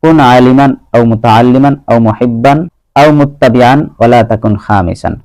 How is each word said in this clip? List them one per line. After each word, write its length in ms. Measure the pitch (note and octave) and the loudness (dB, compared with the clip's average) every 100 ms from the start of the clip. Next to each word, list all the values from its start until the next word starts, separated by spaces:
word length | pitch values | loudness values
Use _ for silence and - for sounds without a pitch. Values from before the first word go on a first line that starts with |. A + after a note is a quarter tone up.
"কুন 180 | D#3+ D#3+ | 2 2
আলিমান 560 | B2+ B2+ B2+ B2+ C#3 - _ | 4 4 4 2 0 -2 _
আও 120 | A#2+ A#2 | -2 0
মুতাআল্লিমান 680 | A2+ A#2 A2 B2 B2+ C#3 C#3 - | -2 0 0 2 2 0 -2 -4
আও 120 | A#2 | -2
মুহিব্বান 680 | A2+ G#2+ B2 A2+ B2+ D3 E3+ _ _ C3+ | 0 -2 -4 -2 -2 -2 -4 _ _ 0
আও 160 | D3+ | 2
মুত্তাবিআন 760 | D3 C#3+ - - A#2+ A#2+ C#3 D#3 - | 2 -2 -2 -2 2 2 0 -4 -4
ওয়া 80 | A#2 | 0
লা 160 | A#2+ | 0
তাকুন 320 | A2+ A2 A2+ G#2 | 0 -4 -4 -6
খামিসান।" 600 | - G2+ F2+ F#2 - - | -4 -4 -4 -6 -10 -12